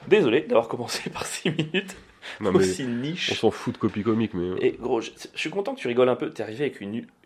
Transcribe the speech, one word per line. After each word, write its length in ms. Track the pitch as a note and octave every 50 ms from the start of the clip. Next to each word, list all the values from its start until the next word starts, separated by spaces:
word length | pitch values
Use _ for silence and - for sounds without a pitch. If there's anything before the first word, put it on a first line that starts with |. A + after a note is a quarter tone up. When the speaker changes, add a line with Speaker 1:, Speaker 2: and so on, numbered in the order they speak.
| - -
Speaker 1:
désolé 320 | F3+ G#3+ F3 A#2+ A2+ D3
d'avoir 260 | - - - A2 A#2 -
commencé 420 | - A#2+ A#2 - - - - F3
<laughs> 0 |
par 160 | - - -
six 240 | - - - - F#3
minutes 460 | - - D#3 D#3 - F#3+ G3+ - - - - - - - - - - -
Speaker 2:
Non, 120 | G#2+ G2
mais 80 | F#2+ F#2+
Speaker 1:
aussi 260 | F#2+ F#2 F2+ - C3+
niche. 460 | B2 A#2+ A#2+ B2+ D3+ F3 F#3 - -
Speaker 2:
on 40 | B2+
s'en 160 | - - A2
fout 220 | - - - B2+ -
de 60 | -
copy 240 | - G#2 - G#2+ G2
comique, 300 | A#2 A2 A2+ A2+ G#2 -
mais, 140 | F2+ F2 F#2
euh. 60 | F2+ - -
Speaker 1:
Et 80 | B2+ - -
gros, 220 | A2+ A#2+ B2+ A2+
je, 80 | - - - - - - -
je 60 | -
suis 100 | - D#3+
content 240 | D#3+ G3 G3+ C#4 C4+
que 60 | C4
tu 80 | - C3
rigoles 220 | A#2 A#2+ B2+ B2+
un 60 | A#2+
peu. 140 | A#2+ D3+ -
T'es 140 | - - G#2+
arrivé 220 | G#2 G#2+ A#2+ D3
avec 140 | B2+ - -
une 140 | G2+ G2 G#2+
hu-, 120 | A#2+ A#2 - _ _ _